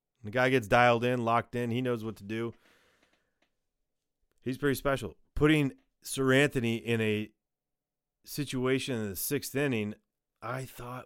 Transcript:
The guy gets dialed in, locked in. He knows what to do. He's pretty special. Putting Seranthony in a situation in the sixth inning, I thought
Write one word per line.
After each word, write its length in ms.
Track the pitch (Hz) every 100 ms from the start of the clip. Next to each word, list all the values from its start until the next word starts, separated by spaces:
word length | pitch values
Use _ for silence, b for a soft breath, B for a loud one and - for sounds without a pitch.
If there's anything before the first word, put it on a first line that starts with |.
| _ _
The 80 | 104
guy 180 | 123 131
gets 180 | 131 101
dialed 380 | 120 123 117 123
in, 200 | 127 113
locked 300 | 117 - 120
in. 160 | 120
He 100 | 117
knows 220 | 127 117
what 140 | 110 104
to 60 |
do. 300 | 98 110 117 - b b b b b b b b _ _ _ _ _ _ _ _ _ _
He's 140 | 123 131
pretty 180 | 143 123
special. 400 | 143 135 95 - _ -
Putting 360 | 151 156 139 - _ _
Seranthony 800 | - 139 131 131 143 135 117 113
in 160 | 117 117
a 300 | 110 107 107 _ _ _ _ _ _ _ _ _ -
situation 680 | - 135 131 127 131 135 117
in 140 | 104
the 60 | 92
sixth 400 | - 139 - 135
inning, 380 | 143 113 104 107 _ _ _ _
I 240 | 110 131 127
thought 400 | - 120 127